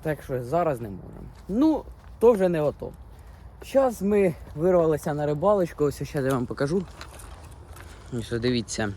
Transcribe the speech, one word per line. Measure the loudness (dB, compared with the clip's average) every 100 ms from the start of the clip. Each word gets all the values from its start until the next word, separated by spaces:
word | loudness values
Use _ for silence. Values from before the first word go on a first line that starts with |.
Так | -2 -4
що | -4 -6
зараз | 0 2 2 0
не | -6
можемо. | -10 -14 -16 -16 -16 -4
Ну, | 4 4 4 -4 -18 -18 4
то | 6
вже | 6 4
не | 4
ото. | 0 -2 -10 -12 -20 -20 -20 -20 -20 -18
Щас | -2 2 2 0
ми | 2 4 4 2 -10 0
вирвалися | 4 4 4 2 -2
на | -2 -2
рибалочку, | 2 2 2 2 0
ось | -2 -2
щас | -6 -2 0
я |
вам | 0 -2
покажу. | -2 -2 -2 -4 -12 -18 -16 -18 -18 -18 -20 -18 -18 -18 -18 -10
Ось, | -8 -6
дивіться. | -2 0 0 -2 -4 -4